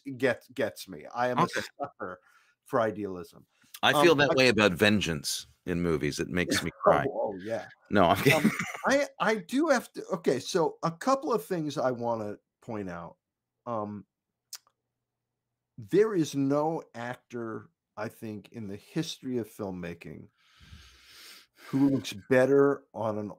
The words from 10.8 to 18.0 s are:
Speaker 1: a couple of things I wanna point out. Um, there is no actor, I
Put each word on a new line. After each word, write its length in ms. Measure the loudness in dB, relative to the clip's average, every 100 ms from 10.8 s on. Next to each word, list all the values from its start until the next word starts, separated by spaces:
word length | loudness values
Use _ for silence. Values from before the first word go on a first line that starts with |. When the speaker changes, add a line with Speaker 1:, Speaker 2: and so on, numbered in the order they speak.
Speaker 1:
a 60 | -4
couple 400 | -2 0 0 2
of 120 | -2
things 320 | -2 -4 -4 -2
I 140 | -2
wanna 460 | 0 -2 -2 -4 -10 _ _
point 260 | -10 -8 -6
out. 280 | -8 -12 -16 _ _ _ _ -8
Um, 380 | -6 -6 -10 -16 _ _ _ _ -20 _ _ _ _ _ _ _ _ _ _ _ -20 0
there 240 | 2 4
is 220 | 2 -2 0
no 460 | 0 0 0 -4 -8
actor, 760 | -12 -10 -12 _ -10 -8 -10 -14 _ _
I 100 | -10